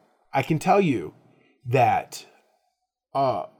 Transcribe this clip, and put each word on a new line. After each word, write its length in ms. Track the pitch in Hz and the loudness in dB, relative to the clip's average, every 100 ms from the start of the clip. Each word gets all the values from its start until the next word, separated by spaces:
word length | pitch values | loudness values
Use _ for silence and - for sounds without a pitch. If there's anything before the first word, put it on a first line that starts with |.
| _ _ _ | _ _ _
I 80 | 135 | -4
can 160 | 131 156 | -2 -2
tell 220 | 185 196 | 2 2
you 340 | 180 113 78 - _ _ _ _ 123 | 2 0 -6 -14 _ _ _ _ -2
that, 600 | 127 117 92 - - - _ _ _ _ _ _ _ _ | 2 2 2 -4 -16 -20 _ _ _ _ _ _ _ _
uh, 340 | 139 135 101 - | -2 -2 -2 -8